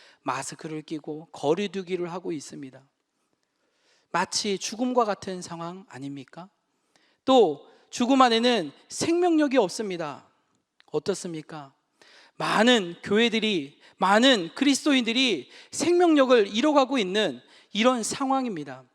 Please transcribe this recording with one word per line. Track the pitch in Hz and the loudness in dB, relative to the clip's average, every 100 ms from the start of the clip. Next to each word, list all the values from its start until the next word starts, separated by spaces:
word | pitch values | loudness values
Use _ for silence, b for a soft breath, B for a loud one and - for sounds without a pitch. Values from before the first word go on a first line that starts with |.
| b b | b b
마스크를 | 135 127 135 151 165 156 | -6 -6 -8 -12 -10 -10
끼고 | 151 156 156 151 165 | -10 -10 -10 -12 -14
거리 | - 143 170 202 | -4 -2 0 -2
두기를 | 190 175 180 175 | -6 -6 -6 -6
하고 | 180 185 | -8 -8
있습니다. | 160 - 160 135 127 135 _ _ _ _ _ _ _ _ _ _ _ _ | -10 -10 -16 -16 -18 _ _ _ _ _ _ _ _ _ _ _ _ _
마치 | 170 196 - 214 190 | -4 -2 -4 -4 -4
죽음과 | - 214 247 247 220 | -6 -4 0 0 0
같은 | 190 - 185 | -2 -8 -10
상황 | 175 170 170 185 - | -12 -12 -12 -12 -18
아닙니까? | 127 139 139 127 - 185 _ _ _ _ _ _ _ - | -14 -12 -12 -14 -20 -20 _ _ _ _ _ _ _ 4
또 | 262 185 143 b b b | 6 6 2 b b b
죽음 | - 240 269 | -4 0 4
안에는 | 254 226 240 233 147 - _ | 4 4 2 0 -2 -10 _
생명력이 | - - 339 359 311 294 262 | -6 -2 0 2 2 2 2
없습니다. | 185 - 214 175 156 127 - _ _ _ _ _ _ | 0 -2 -8 -6 -8 -10 -18 _ _ _ _ _ _
어떻습니까? | 151 - 185 180 160 - 160 135 _ _ b b b b - | -6 -4 -6 -8 -12 -14 -16 -18 _ _ b b b b -8
많은 | 156 175 226 240 175 170 | -2 2 4 4 0 -8
교회들이, | - 202 233 220 214 185 139 - b _ | -2 2 2 2 -2 -2 -4 -12 b _
많은 | 190 208 262 240 165 - | 2 6 6 4 0 -2
그리스도인들이 | 285 262 302 262 226 226 262 160 - B B | 0 2 2 0 0 0 0 -2 -6 B B
생명력을 | - 320 349 349 302 254 254 196 | -4 0 4 6 6 6 4 4
잃어가고 | 214 302 294 254 269 | 0 2 4 2 0
있는 | 185 202 196 120 b b b | 0 0 -2 -4 b b b
이런 | 202 233 247 | 0 2 2
상황입니다. | 214 - 269 269 247 170 143 131 127 | -2 -4 -2 -2 -4 -8 -10 -16 -20